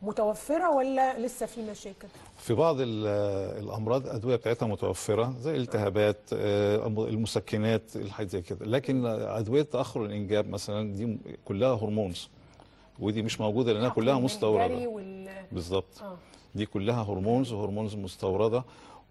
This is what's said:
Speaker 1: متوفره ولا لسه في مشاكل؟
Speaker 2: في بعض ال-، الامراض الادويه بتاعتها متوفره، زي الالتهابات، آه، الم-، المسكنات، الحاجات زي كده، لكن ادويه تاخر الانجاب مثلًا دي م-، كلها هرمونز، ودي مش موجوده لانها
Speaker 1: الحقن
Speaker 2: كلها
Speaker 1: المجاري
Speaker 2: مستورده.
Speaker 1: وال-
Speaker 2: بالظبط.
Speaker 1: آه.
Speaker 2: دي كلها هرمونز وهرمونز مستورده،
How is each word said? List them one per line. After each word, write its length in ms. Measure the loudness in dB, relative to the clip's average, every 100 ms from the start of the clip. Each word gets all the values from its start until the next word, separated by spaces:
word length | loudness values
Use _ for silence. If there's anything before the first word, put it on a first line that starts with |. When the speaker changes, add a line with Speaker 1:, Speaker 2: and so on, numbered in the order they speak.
Speaker 1:
متوفره 680 | -6 0 0 0 0 2 4
ولا 480 | 4 4 2 2 2
لسه 260 | -4 -4 -8
في 160 | -6 -10
مشاكل؟ 380 | -10 -14 -16 -18 -20 -20 -8
Speaker 2:
في 160 | 0
بعض 220 | 4 4 4
ال-، 280 | 0 0 0 2 0 -2 -4 -6
الامراض 420 | -6 -4 0 0 0
الادويه 300 | -4 0 0
بتاعتها 320 | 2 0 0
متوفره، 680 | 0 0 0 0 2 2 -2
زي 160 | -2 -2
الالتهابات، 640 | 0 2 2 4 4 2 -2
آه، 540 | -2 2 4 4 2 2
الم-، 120 | 0
المسكنات، 960 | 0 0 0 -2 -2 0 2 2 0 -8
الحاجات 340 | -8 -6 -4
زي 120 | -4
كده، 240 | -4 -6 0
لكن 400 | 0 2 0 0
ادويه 560 | -2 -2 -2 2 2
تاخر 440 | 2 0 -2 -4 -4
الانجاب 440 | -4 0 2 0
مثلًا 440 | -4 -4 -4 -4
دي 120 | -4 -4
م-، 140 | -4 -8 -12 -4
كلها 300 | 2 2 2
هرمونز، 540 | 0 0 -2 -4 -12 -18 -20 -20 -20 -20 -20 -6
ودي 220 | -2 0
مش 200 | -2 0
موجوده 320 | 0 2 2
لانها 140 | 2 2
Speaker 1:
الحقن 140 | 2
Speaker 2:
كلها 120 | 2 4
Speaker 1:
المجاري 180 | 2 2
Speaker 2:
مستورده. 520 | 2 4 2 0 -4
Speaker 1:
وال- 400 | -6 -10 -12 -14 -14 -10
Speaker 2:
بالظبط. 500 | -8 -2 -2 -2 -10
Speaker 1:
آه. 160 | -14 -14 -18 -20 -10 -6
Speaker 2:
دي 100 | -4
كلها 380 | -2 0 0
هرمونز 480 | 0 -2 2 2 2
وهرمونز 420 | -2 -4 -4 -4 -6
مستورده، 680 | -8 -4 0 2 2 2 -4 -14 -20 -20 -8